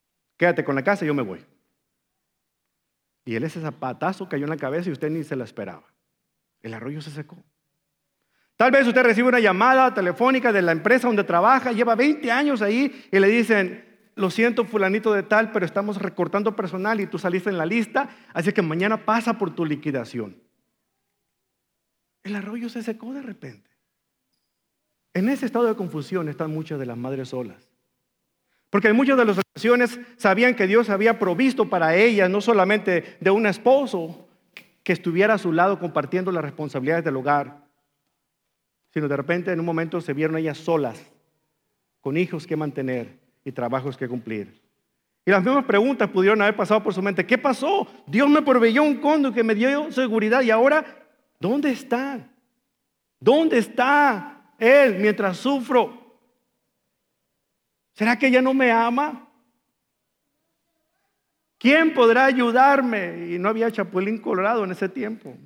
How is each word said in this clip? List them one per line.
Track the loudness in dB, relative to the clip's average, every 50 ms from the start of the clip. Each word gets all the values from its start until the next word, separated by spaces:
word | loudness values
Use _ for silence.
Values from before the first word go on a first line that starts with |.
| _ _ _ _ _ _ _
Quédate | 0 0 0 2 0 -2
con | -4 -4
la | -2 0
casa | 0 -2 0 0
y | -2
yo | -2
me | -2 -4
voy". | -6 -8 -14 -16 _ _ _ _ _ _ _ _ _ _ _ _ _ _ _ _ _ _ _ _ _ _ _ _ _ _ _ _ _ _ _ _ _ _ _ -12
Y | -8 -8
él | -6 -6
ese | -6 -8 -8
zapatazo | -10 -10 -10 -8 -10 -10 -8 -6 -6 -6 -6 -6 -10 -8
cayó | -6 -6 -6
en | -6
la | -6
cabeza | -6 -6 -6 -6 -4 -6 -6
y | -8
usted | -6 -6 -6
ni | -6 -6 -6
se | -8 -8
la | -8 -8
esperaba. | -10 -12 -12 -12 -12 -14 -18 _ _ _ _ _ _ _ _ _ _ _ _ _ _ _ _ -16
El | -14 -14
arroyo | -12 -12 -12 -12 -12
se | -14 -14
secó. | -14 -14 -16 -16 -18 -20 _ _ _ _ _ _ _ _ _ _ _ _ _ _ _ _ _ _ _ _ _ _ _
Tal | 2 2 4
vez | 4 4 4
usted | 4 2 4 4
recibe | 4 4 4 2 2
una | 4 4
llamada | 4 2 2 4 4 4 4 4 4 2 2
telefónica | 0 -2 -2 0 0 0 2 2 2 0 2 2
de | 2 2
la | 2 0
empresa | 0 2 2 2 2 2 0
donde | 0 0 0
trabaja, | 0 0 2 4 4 4 4 2 -2 0
lleva | 0 0 0 2
veinte | 2 2 0 0 -2 -2 -2
años | -2 0 0 0 0 0 0
ahí | 0 0 0 0 -2 -4 -8 -12 -2
y | 2 4
le | 4 4
dicen, | 4 4 2 2 2 2 2 -2 -4 -12 -18 _ _ _ _ _ _
"Lo | -4 -4 -4
siento, | 0 0 0 0 2 0 -4
fulanito | -2 0 0 0 0 0 0 0 0 0
de | 0 0
tal, | 2 2 2 2 2 -2
pero | -4 -4
estamos | -2 -4 -4 -4 -4 -6
recortando | -6 -6 -8 -4 -4 -4 -2 -2 -2 -2 -2 -4
personal | -4 -6 -6 -6 -6 -2 -2 -2 -2
y | -4
tú | -6 -6 -6
saliste | -4 -2 -2 -2 -2 -2
en | -4
la | -2 -2
lista, | -2 0 -2 -2 -2 -2 -4 -4 -4 -8 -20 _ _ -8
así | -4 -2 -2 0
que | 0
mañana | 0 0 0 -2 0 0 -2 -2 -2
pasa | 0 0 0 0 -2 -4 -2
por | -4 -6 -4
tu | -4 -4
liquidación". | -4 -4 -6 -6 -6 -4 -4 -6 -6 -8 -10 -10 -10 -12 _ _ _ _ _ _ _ _ _ _ _ _ _ _ _ _ _ _ _ _ _ _ _ _ _ _ _ _ _ _ _ _ _ _ _ _ _ -12
El | -10 -10
arroyo | -10 -10 -10 -12 -10 -10 -10
se | -10 -10 -8
secó | -8 -10 -10 -10 -14 -14
de | -12 -12
repente. | -14 -16 -16 -16 -20 -20 -20 _ _ _ _ _ _ _ _ _ _ _ _ _ _ _ _ _ _ _ _ _ _ _ _ _ _ _ _ _ _ -4
En | -2 -2 -2
ese | -2 -2 -4
estado | -4 -2 0 0
de | 0 0
confusión | -2 -6 -8 -8 -10 -8 -6 -6 -6 -6 -6
están | -6 -8 -8 -6
muchas | -6 -8 -8 -8 -8 -8
de | -8
las | -8 -10 -10
madres | -8 -8 -8 -8 -8 -8
solas. | -8 -10 -10 -10 -14 _ _ _ _ _ _ _ _ _ _ _ _ _ _ _ _ _ _ _ _ _ _ _
Porque | -4 0 2 2
en | 2
muchas | 4 2 2 4
de | 2 2
las | 2 0 -2
ocasiones | -4 _ -8 -6 0 2 2 2 2 0 -2 -8 -18 -20 -14
sabían | -2 0 0 2 4 4 2 2
que | 2 0
Dios | 2 4 2 2 2
había | 0 2 2 2 2 2
provisto | 0 -2 0 0 0 0 0 0 -2 0
para | 0 0 2 2 4
ellas, | 4 4 4 4 4 2 2
no | 2 0
solamente | 0 2 2 4 4 2 2 0 0 0 -2 -2 -2 -4 -12 -4
de | 0 2
un | 2 2 2
esposo | 0 -2 0 2 4 4 4 2 0 -4 -6 -8 -8 -12 -16 -20 _ _ _ _ _ _ -20 -20 _ _ _ -4
que | -2 -2
estuviera | -2 -2 -4 0 2 2 2 2
a | 0
su | 0 -2 0
lado | 2 2 2 2 -2
compartiendo | -4 -4 -4 -4 -4 -2 -4 -4 -4 -2
las | -4 -4 -6
responsabilidades | -6 -8 -8 -10 -8 -6 -6 -2 -2 -2 -2 -2
del | -2 -4
hogar, | -4 -2 0 0 0 0 -4 -10 -20 _ _ _ _ _ _ _ _ _ _ _ _ _ _ _ _ _ _ _ _ _ _ _ _ _ _ -8
sino | -4 -4 -2
de | -4
repente | -4 -2 -2 -4 -4 -2 -4
en | -4 -4
un | -2
momento | -4 -2 -4 -4 -4 -6 -8
se | -6 -6 -4
vieron | -2 -2 -2 -2
ellas | -2 -4 -4 -6 -6
solas, | -4 -2 -2 0 0 -2 -6 -10 -18 _ _ _ _ _ _ _ _ _ _ _ _ _ _ _ _ _ _ _
con | -8 -6 -2
hijos | -2 -2 -2 -4 -10 -8
que | -8 -6
mantener | -6 -6 -6 -6 -6 -6 -6 -6 -6 -8 -10 -16 _ _ _ _ _ -16
y | -14
trabajos | -10 -8 -6 -4 -4 -4 -6 -6 -10
que | -8 -10 -8
cumplir. | -10 -10 -10 -8 -10 -10 -10 -12 -16 _ _ _ _ _ _ _ _ _ _ _ _ _ 0
Y | 2 2
las | 2 4
mismas | 2 0 0 0
preguntas | 2 2 2 2 2 0 0 -2 -2
pudieron | 0 2 2 4 4 4
haber | 2 0 0
pasado | 0 -2 0 0 0 0
por | -2 -4
su | -2 -2
mente. | -4 -2 -2 -2
"¿Qué | 0 0 0
pasó? | 2 0 -2 0 -2 -2 0 -2 -2 -4 -10 -20 -14
Dios | -4 0 2 4 4
me | 4 4 4
proveyó | 4 4 4 4 4 4 4 2
un | 2 0
cónyuge | 0 0 2 2 2 2 0 0
que | 0 0
me | 0 0
dio | 0 0 0 0 0 -4 -4
seguridad | -4 -4 -2 0 0 0 0 2 2 2 2
y | 2
ahora, | 2 4 4 4 4 2 -2 -4 -14 -20 -20 _ _ _ _ _ _ -6
¿dónde | -4 -2 -2 0 0 -2
está? | -2 -4 -4 -4 -4 -4 -4 -6 -8 -10 -14 -16 _ _ _ _ _ _ _ _ _ _ _ _ _ _ _ _ _ _
¿Dónde | 2 4 4 4 4 4 2 2
está | 0 0 0 0 2 2 4 4 4 4 2 0 -6 -12 -18 -20 _ _ _ 0
Él | 4 6 8 8 8 6 4 2
mientras | 0 0 0 2 -2 -2 -2 -2
sufro? | -2 -2 -2 -2 -2 0 2 2 2 2 -4 -14 -20 -20 _ _ _ _ _ _ _ _ _ _ _ _ _ _ _ _ _ _ _ _ _ _ _ _ _ _ _ _ _ _ _ _ _ _ _ _ _
¿Será | -4 0 0 0 2
que | 2 4
ya | 4 4
no | 4 4 2
me | 2 2 4 4
ama? | 4 2 2 0 0 -2 -2 -4 -10 -18 _ _ _ _ _ _ _ _ _ _ _ _ _ _ _ _ _ _ _ _ _ _ _ _ _ _ _ _ _ _ _ _ _ _ _ _ _ _ _ _ _ _ _ _ _ _ _
¿Quién | 2 4 4 6 4 2 4
podrá | 4 4 6 6 6 4
ayudarme?". | 4 4 2 0 2 4 4 6 6 6 4 2 0 -2 -4 -4 -6 -8 -10 -10 -8
Y | -6 -4
no | -2 -2
había | -2 0 -2 -2
Chapulín | -2 -4 -6 -4 -2 -4 -2 -2 -4 -6
Colorado | -6 -4 -4 -2 0 0 0 -2 -2
en | -4 -6
ese | -6 -6 -6
tiempo. | -6 -6 -8 -8 -8 -10 -14 -18 -20 -20 -20